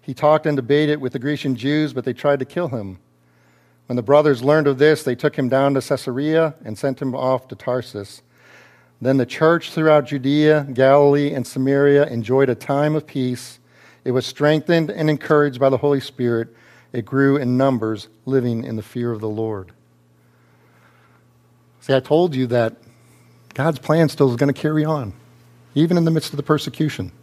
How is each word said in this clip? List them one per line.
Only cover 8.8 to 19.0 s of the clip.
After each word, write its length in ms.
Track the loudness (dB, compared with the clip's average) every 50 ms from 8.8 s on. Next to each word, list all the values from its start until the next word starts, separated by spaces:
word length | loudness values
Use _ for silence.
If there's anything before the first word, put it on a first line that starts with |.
| _ _ _ _
Then 200 | -2 0 0 0
the 80 | 0
church 460 | -2 -2 2 2 2 2 2 -2 -6 -6
throughout 340 | -2 2 4 4 4 2
Judea, 600 | 0 -8 -6 -2 -2 0 2 4 4 4 2 0 -4 0
Galilee, 600 | 2 4 6 6 6 6 4 4 2 0 -2 -4
and 120 | -4 -8
Samaria 600 | -6 -6 -4 -2 0 2 2 4 4 6 4 4
enjoyed 420 | 2 -2 -8 -4 0 2 2 2 2
a 60 | 0
time 400 | -4 -4 -4 -2 0 0 0 -2
of 120 | -4 -6
peace. 520 | -6 -6 -6 -4 -4 -6 -8 -12 -18 -20 _ _ _ _ _ _ -20 _ _ _
It 100 | -4 -2
was 120 | -2 -2
strengthened 640 | -4 -6 -2 2 2 2 2 2 0 0 0 0 -2
and 200 | -4 -2 0 0
encouraged 500 | 0 -2 0 2 2 4 4 2 0 0
by 80 | 2 2
the 80 | 2
Holy 240 | 2 0 0 0 0
Spirit. 480 | -2 -8 -8 -4 -2 0 0 0 -2 -6 -10 _ _ _ _ -20 _ _ -8
It 100 | -8 -8
grew 320 | -4 0 2 2 2 2
in 220 | 2 0 0 0 2
numbers, 500 | 2 2 0 0 -2 -4 -6 -6 -10 -16 _ _ _
living 400 | -2 -2 0 0 0 -4 -4 -6
in 120 | -8 -10
the 60 | -10 -10
fear 300 | -10 -8 -6